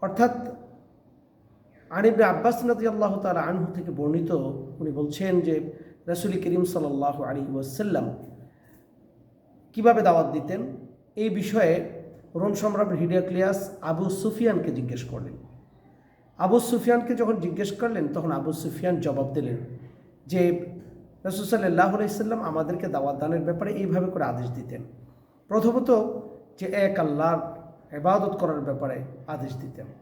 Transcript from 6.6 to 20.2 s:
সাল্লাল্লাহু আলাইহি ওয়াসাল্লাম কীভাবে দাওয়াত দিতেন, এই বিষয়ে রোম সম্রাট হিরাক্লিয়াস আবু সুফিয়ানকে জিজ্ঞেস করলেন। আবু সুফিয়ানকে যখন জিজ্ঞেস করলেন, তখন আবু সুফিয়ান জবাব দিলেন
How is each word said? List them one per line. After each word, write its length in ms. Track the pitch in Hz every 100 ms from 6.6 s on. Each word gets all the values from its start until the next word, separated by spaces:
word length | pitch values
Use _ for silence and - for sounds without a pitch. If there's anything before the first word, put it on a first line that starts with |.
সাল্লাল্লাহু 600 | 180 180 151 139 143 143
আলাইহি 300 | 131 139 139
ওয়াসাল্লাম 640 | 135 135 - 208 160 110 - - - - _ _ - _ _ _ _ - _ _ _ _
কীভাবে 280 | - 220 214
দাওয়াত 300 | 185 170 156
দিতেন, 300 | 151 147 190 254 - - - _ -
এই 140 | 220
বিষয়ে 600 | 208 196 214 180 165 - - - - - 170
রোম 180 | 196
সম্রাট 380 | 202 208 196 196
হিরাক্লিয়াস 800 | 170 165 180 180 180 190 196 - -
আবু 280 | 156 165 190
সুফিয়ানকে 640 | 190 220 208 233 180 -
জিজ্ঞেস 320 | 123 123 120
করলেন। 300 | - - - - - - - _ - _ _ _ _ -
আবু 220 | 180 233
সুফিয়ানকে 560 | 233 240 240 240 233 233
যখন 240 | 226 214
জিজ্ঞেস 320 | 170 165 202
করলেন, 360 | 196 233 214 147
তখন 180 | 160 160
আবু 220 | 139 139
সুফিয়ান 480 | 156 160 135 185 170
জবাব 320 | 147 135 131
দিলেন 240 | 156 127 123 - - - - - _